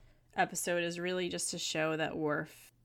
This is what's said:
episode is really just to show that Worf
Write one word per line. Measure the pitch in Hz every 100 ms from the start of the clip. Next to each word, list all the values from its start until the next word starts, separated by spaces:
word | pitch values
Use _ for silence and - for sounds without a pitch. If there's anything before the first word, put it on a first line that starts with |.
| - - _ -
episode | 175 180 - 175
is | 170 175
really | 175 185 180
just | 175 -
to | 175
show | - 160 156 156
that | 151 -
Worf | 151 151 156 - - -